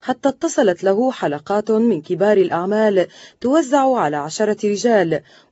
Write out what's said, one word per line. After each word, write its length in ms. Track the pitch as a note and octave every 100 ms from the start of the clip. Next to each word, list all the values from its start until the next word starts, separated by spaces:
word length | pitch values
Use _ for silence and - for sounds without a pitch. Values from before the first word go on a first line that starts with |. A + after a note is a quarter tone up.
حتى 280 | - B3+ C#4
اتصلت 560 | C4 E4 - A3 F3
له 280 | F#3+ G3 C4
حلقات 580 | - E3 D3 D#3 G3+ G#3+
من 320 | A3 A#3 F3
كبار 340 | D#3 F3 G3+ G#3
الأعمال 720 | F3+ E3 F#3 G#3+ G#3+ F#3+ E3+ - - -
توزع 540 | A#3+ D#4 C4 C#4 C4+
على 220 | B3 D#3 D3
عشرة 540 | D3 D#3+ G#3+ G#3 G#3
رجال، 500 | G3+ A3+ G#3+ E3 D3+ - - _